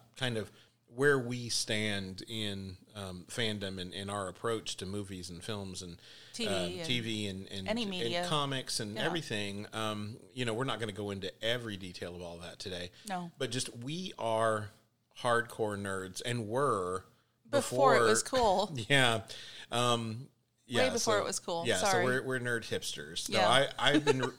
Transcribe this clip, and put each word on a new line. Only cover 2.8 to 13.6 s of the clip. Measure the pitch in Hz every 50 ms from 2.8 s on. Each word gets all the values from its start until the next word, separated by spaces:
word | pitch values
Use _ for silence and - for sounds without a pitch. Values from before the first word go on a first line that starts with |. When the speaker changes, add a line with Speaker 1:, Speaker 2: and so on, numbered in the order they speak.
| - _ -
Speaker 1:
um, | 104 98 92 90 90 85 -
fandom | - 127 117 107 107 101 98 95 95 95
and, | 90 90 -
and | 101 98 101
our | 101 101 95 90
approach | 90 - - 117 113 107 - - -
to | - 98
movies | 92 101 107 98 95 98 90 87 90
and | 87 85
films | - - 107 101 98 95 90 90
and, | 95 87 85 - - - - - - - -
Speaker 2:
T | - 233
V | 202 196
Speaker 1:
uh, | 190 180
Speaker 2:
and | 175 180 180 -
Speaker 1:
T | - 127 120
V | 110 113 110 107 104
and, | 98 95 95 98 -
and, | 101 101 95
Speaker 2:
any | - 220 240
Speaker 1:
and | 226 196
Speaker 2:
media. | 185 180 - - 170 175 175 180
Speaker 1:
comics | 160 147 143 139 135 131 127 - - -
and | 113 104 107
Speaker 2:
Yeah. | 110 139
Speaker 1:
everything. | 160 - 165 - - 117 104 101 101 101 101 107 -
Um, | - 110 110 107 107 104 107 104 117 - - - -
you | 127 127
know, | 117 110
we're | 117 131
not | 135 113 104
gonna | 113 107
go | 95 104 104 101
into | 98 95 98 90 - -
every | 110 113 120 123 120 110 101
detail | 92 98 90 87 - - 87 90
of | 87
all | 90 85 85 85 87
that | 87 - -
today. | - 98 90 87 90 90 - - - -
Speaker 2:
No. | 190 175 175 170 - -
Speaker 1:
But | 131 117
just, | 110 131